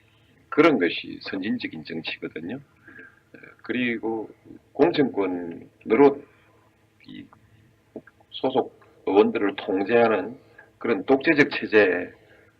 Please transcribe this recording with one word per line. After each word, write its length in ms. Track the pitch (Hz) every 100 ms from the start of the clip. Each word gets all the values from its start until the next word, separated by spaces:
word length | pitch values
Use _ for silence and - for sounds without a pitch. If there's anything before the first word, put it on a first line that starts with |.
| _ _ _ _ _
그런 300 | - 160 131
것이 400 | 85 - - -
선진적인 600 | - 95 98 - - 80
정치거든요. 720 | 76 80 78 - 82 - 85 131
에, 840 | 143 _ - - - _ _ - - -
그리고 640 | - 117 123 117 107 113 104 - - - _
공천권으로 1500 | - 160 156 127 101 95 90 85 85 - _ - 113 143 143 - _ _ _ _ _ _ _ -
이 200 | - - - _ _ _ _ _ - - _ _
소속 500 | - 131 127 - - _ _ -
의원들을 500 | 95 113 110 101 98
통제하는 840 | - 95 101 120 113 104 - - _ - _ _
그런 260 | 117 104
독재적 460 | - 135 165 147 143
체제가 600 | - 104 107 98 90 87 - _ _ _